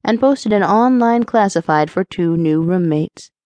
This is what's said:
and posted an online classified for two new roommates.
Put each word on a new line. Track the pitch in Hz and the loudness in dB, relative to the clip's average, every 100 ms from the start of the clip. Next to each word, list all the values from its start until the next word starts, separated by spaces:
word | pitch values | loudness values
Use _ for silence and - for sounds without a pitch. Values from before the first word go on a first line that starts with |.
and | - 226 | -2 0
posted | 269 269 220 | 0 0 0
an | 208 | 0
online | 175 208 247 254 233 233 | 2 2 2 2 2 0
classified | 226 226 202 170 165 151 151 | 0 0 0 -2 0 0 0
for | - | -4
two | 190 - 170 165 | -6 -4 -2 0
new | 160 156 | 0 0
roommates. | 165 185 170 151 165 - - _ | 0 0 0 -2 -4 -10 -20 _